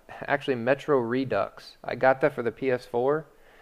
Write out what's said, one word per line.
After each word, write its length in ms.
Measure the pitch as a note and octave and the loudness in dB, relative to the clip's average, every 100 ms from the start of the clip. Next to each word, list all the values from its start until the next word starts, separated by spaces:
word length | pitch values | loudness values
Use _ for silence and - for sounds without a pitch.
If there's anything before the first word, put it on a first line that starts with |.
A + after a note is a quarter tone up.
| - - | -20 -12
actually 340 | - C#3 C#3+ B2 | -4 -4 -2 -2
Metro 420 | A#2 C#3 D3+ C#3 | 0 -2 2 0
Redux. 800 | A2+ B2+ C3+ G2+ G#2+ - - - | 0 -2 -2 -2 -4 -8 -20 -16
I 120 | - A#2+ | -10 0
got 260 | C3 - | 2 4
that 120 | D3+ | 0
for 100 | C3+ | 4
the 80 | A#2 | 2
P 200 | - C3 | 2 0
S 140 | B2 - | -2 -2
four. 400 | A#2+ C3 D#3 D3+ _ - - | -2 0 0 -4 _ -20 -20